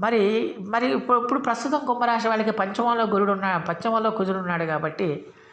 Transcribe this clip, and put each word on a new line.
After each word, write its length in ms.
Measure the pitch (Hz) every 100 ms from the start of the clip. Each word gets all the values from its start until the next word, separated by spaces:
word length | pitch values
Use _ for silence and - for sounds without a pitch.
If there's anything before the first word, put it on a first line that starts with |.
మరి, 540 | 208 233 202 220 - -
మరి 320 | 190 226 254
ఇప్పుడు, 320 | 262 - 247
ఇప్పుడు 160 | 240 277
ప్రస్తుతం 460 | 262 233 277 294 269
కుంభరాశి 420 | 240 240 233 220
వాళ్ళకి 240 | 220 220
పంచమంలో 540 | 190 190 208 233 233 220
గురుడు 260 | 196 202
ఉన్నా-, 260 | 196 190 180
పంచమంలో 540 | 170 170 233 226 220
కుజుడు 260 | 220 190 190
ఉన్నాడు 260 | 180 170
కాబట్టి, 640 | 160 151 156 151 185 143 - - -